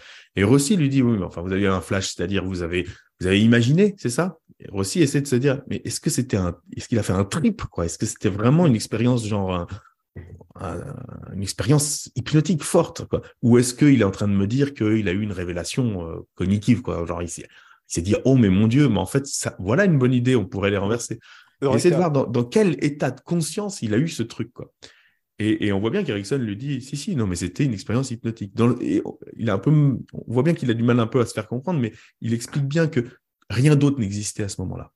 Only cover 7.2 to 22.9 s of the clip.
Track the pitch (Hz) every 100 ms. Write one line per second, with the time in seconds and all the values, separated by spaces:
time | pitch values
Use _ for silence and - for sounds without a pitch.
7.2 | 98 170 220 196 - - 85 - 110 -
8.2 | 107 95 117 156 175 110 - 107 120 123
9.2 | 107 104 95 90 85 101 - _ _ -
10.2 | 87 - - - 90 87 - - - -
11.2 | - 95 101 - 110 147 147 - - -
12.2 | - 156 151 170 - 175 175 - 107 -
13.2 | - _ 120 123 123 - 147 131 98 95
14.2 | 104 98 98 127 143 - 107 110 101 92
15.2 | 107 95 90 85 85 - 120 95 82 87
16.2 | - - 92 104 123 113 - 85 85 85
17.2 | 87 - - - - _ - - 87 107
18.2 | 131 135 104 95 110 127 143 98 90 135
19.2 | 139 - 107 - 92 143 202 147 127 127
20.2 | 120 127 98 98 98 101 98 120 - 113
21.2 | - - _ - 135 120 175 170 175 139
22.2 | - 120 120 220 202 143 147